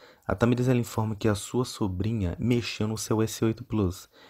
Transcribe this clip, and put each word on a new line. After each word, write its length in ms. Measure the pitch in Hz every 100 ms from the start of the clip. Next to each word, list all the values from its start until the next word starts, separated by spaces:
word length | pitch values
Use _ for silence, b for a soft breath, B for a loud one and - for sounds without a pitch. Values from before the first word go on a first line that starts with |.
| b b -
A 80 | 98
Tamires, 320 | 120 123 127
ela 100 | 123
informa 380 | 117 - 110 104
que 120 | 113
a 60 |
sua 320 | 101 - 123 127
sobrinha 720 | - 107 90 101 113 90 -
mexeu 500 | 113 120 107 - 107
no 120 | 110
seu 200 | - 110
S 200 | 110 -
oito 200 | 113 110
Plus 440 | - 107 95 92 - b